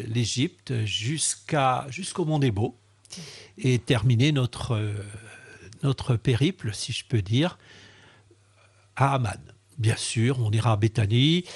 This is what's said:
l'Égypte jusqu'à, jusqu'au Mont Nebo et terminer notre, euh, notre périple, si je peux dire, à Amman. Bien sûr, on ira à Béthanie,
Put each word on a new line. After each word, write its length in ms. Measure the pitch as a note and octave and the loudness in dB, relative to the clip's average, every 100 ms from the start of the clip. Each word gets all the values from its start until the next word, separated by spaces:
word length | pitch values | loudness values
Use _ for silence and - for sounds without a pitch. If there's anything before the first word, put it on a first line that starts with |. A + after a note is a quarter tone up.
| A2+ | -4
l'Égypte 800 | A#2 A2 A#2+ D3 - - A#2 | 0 0 0 -2 -2 -6 -4
jusqu'à, 1000 | G#2+ G2 A2 D#3 - - - D3+ C3+ B2+ C3+ | -2 -2 -4 -2 -2 -4 -2 2 2 2 -4
jusqu'au 380 | B2 F#3+ - D#3 | -10 -10 -4 0
Mont 120 | D3+ | 2
Nebo 380 | C3+ G2 A#2+ - _ _ - - D#3+ - - - | 2 2 -2 -4 _ _ -20 -18 -16 -18 -20 -4
et 220 | C3 B2 | 0 2
terminer 540 | - A#2+ A#2 A#2 C#3+ | 2 2 4 4 4
notre, 420 | C#3+ B2 - - | 4 0 -4 -4
euh, 180 | A2 G#2+ G#2 G#2 G#2+ - - - - - - | -2 -2 -6 -10 -16 -18 -20 -20 -20 -20 -6
notre 340 | C#3 B2+ - A2+ | -4 -2 0 0
périple, 580 | - A2+ D#3 - A2+ | 2 2 2 0 -8
si 180 | - - | -8 -8
je 120 | A2+ - | -8 -2
peux 160 | A2+ | -2
dire, 340 | F#2+ A#2+ E3+ - - - - - - - _ _ _ _ _ _ _ - | 0 0 0 -4 -20 -20 -20 -20 -20 -20 _ _ _ _ _ _ _ 0
à 180 | C3+ | 2
Amman. 240 | C3+ A2 - - - _ - | 2 -2 -6 -16 -20 _ -2
Bien 180 | A2 - | 0 0
sûr, 420 | - A#2 A#2 C3 | -2 0 0 2
on 100 | A2 | 0
ira 200 | A2 A#2 | 2 2
à 40 | G#2 | 2
Béthanie, 680 | A2 - G2+ A#2+ C#3+ F3 F3 | 2 2 2 4 4 2 0